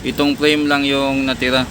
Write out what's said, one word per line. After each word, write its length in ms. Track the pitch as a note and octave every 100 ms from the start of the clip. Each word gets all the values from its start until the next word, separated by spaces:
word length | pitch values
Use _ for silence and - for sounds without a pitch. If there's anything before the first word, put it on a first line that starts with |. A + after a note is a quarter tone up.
Itong 320 | - B2 C#3+ C#3
frame 320 | D3 D3+ D3
lang 160 | C#3+
yung 400 | C#3 C#3 C#3 C3+
natira. 400 | C3+ B2+ B2+ C3 B2+